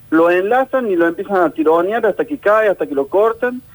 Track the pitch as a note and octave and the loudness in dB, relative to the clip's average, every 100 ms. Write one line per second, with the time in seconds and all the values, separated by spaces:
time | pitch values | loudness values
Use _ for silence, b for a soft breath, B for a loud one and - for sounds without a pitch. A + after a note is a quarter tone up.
0 | - D#3+ E3+ F3+ G3 B3+ C4 C4 A3+ F3 | -2 2 2 2 0 0 0 -2 -2 0
1 | E3+ E3+ G3 G3 D#3+ - D#3 E3 F3+ A3+ | 0 -2 -4 -2 -2 0 0 2 0 -2
2 | G#3 - C#3+ C#3+ G3+ G#3+ G#3+ F#3 C#3+ C#3 | -2 -2 -4 -2 0 2 2 -2 -4 -4
3 | C#3 F#3 A3+ A3+ B3 B3 - | -2 2 2 0 -6 -6 -14